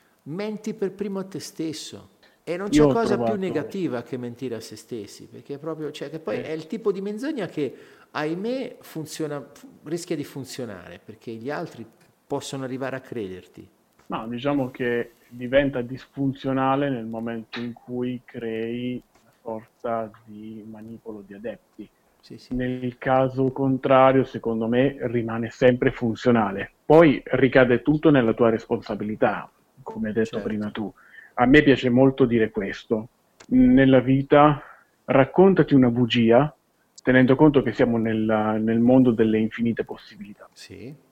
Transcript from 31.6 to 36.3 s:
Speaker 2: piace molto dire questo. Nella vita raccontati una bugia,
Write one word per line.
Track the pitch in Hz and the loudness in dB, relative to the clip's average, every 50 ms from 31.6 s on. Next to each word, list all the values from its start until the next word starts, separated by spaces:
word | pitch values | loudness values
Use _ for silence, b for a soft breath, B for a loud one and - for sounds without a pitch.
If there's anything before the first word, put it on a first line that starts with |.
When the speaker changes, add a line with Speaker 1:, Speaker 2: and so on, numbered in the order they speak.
Speaker 2:
piace | 151 143 123 - 127 127 | 6 6 4 2 2 0
molto | 120 127 135 135 131 - 135 | 4 4 4 4 4 2 2
dire | 117 117 113 110 107 | 2 2 2 0 0
questo. | - 110 98 98 - - - - 117 107 113 - _ _ _ _ _ _ - | -2 -4 -6 -6 -8 -10 -6 -4 -4 -4 -6 -10 _ _ _ _ _ _ -6
Nella | - 127 127 127 127 127 131 135 135 131 127 | 0 4 4 6 6 6 6 6 6 6 6
vita | 117 127 135 135 139 - 147 143 147 151 147 143 B B B B B B B B _ | 4 4 0 0 2 4 6 6 6 6 4 0 B B B B B B B B _
raccontati | - 127 135 131 - - 180 185 196 185 - 147 - 143 | 0 2 2 2 4 4 4 6 6 6 4 2 4 4
una | 131 127 123 | 4 4 4
bugia, | 117 123 123 113 127 120 113 113 | 2 0 0 0 2 2 4 6